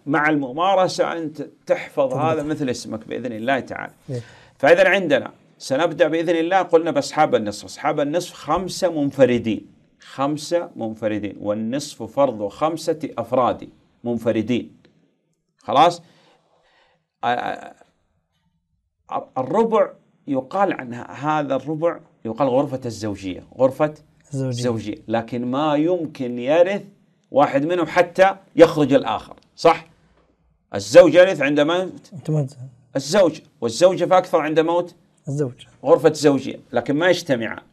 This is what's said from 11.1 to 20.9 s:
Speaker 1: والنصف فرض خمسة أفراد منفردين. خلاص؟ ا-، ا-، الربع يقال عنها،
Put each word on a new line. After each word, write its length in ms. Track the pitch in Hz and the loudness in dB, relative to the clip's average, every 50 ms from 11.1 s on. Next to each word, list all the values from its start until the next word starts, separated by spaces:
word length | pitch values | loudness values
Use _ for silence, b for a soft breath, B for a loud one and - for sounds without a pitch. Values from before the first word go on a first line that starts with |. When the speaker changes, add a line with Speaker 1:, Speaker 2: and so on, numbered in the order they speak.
| 107 104 104 98 - - | -4 -2 -6 -8 -10 -8
Speaker 1:
والنصف 600 | - 104 104 110 110 113 127 147 143 - - - 113 | -6 -4 -4 -4 -4 -4 -6 -6 -8 -8 -14 -14 -14
فرض 460 | - - 139 139 131 113 104 104 101 | -10 -2 0 0 0 0 -4 -8 -8
خمسة 500 | - - 151 160 175 - - 262 240 156 - - - - | -6 -2 -4 -2 -2 -4 -4 -4 -4 -4 -6 -10 -8 -8
أفراد 500 | 117 - - 131 123 110 92 - - - - _ _ _ _ _ - | -8 -2 0 0 0 0 0 -4 -8 -18 -20 _ _ _ _ _ -8
منفردين. 720 | 120 120 117 113 117 107 113 104 101 123 110 - - - _ _ _ _ _ _ _ _ _ _ _ _ _ _ _ _ _ | -6 -6 -4 -2 -2 -2 -2 0 -2 -2 -4 -4 -6 -16 _ _ _ _ _ _ _ _ _ _ _ _ _ _ _ _ _
خلاص؟ 440 | - - 113 135 160 175 262 - b b b b b b b b b b b b b b b b b b b b b _ _ - - | -10 -2 2 4 4 4 2 -2 b b b b b b b b b b b b b b b b b b b b b _ _ -6 -4
ا-، 500 | 120 120 - - 98 - - - - - _ _ _ _ _ _ _ _ _ _ _ _ _ _ _ _ _ _ _ _ _ _ _ _ _ _ - | -2 -2 -2 -4 -6 -8 -8 -12 -18 -20 _ _ _ _ _ _ _ _ _ _ _ _ _ _ _ _ _ _ _ _ _ _ _ _ _ _ -10
ا-، 200 | - - - - - - | -10 -10 -10 -8 -8 -8
الربع 540 | 175 - 160 214 226 190 214 214 190 - - _ _ _ _ _ - | -6 -2 0 0 0 2 2 0 0 0 -2 _ _ _ _ _ -8
يقال 460 | - 139 131 131 - - 190 202 185 147 | -6 -4 -4 -4 -4 -2 -2 -2 -2 -2
عنها، 400 | - 131 120 | -6 -8 -12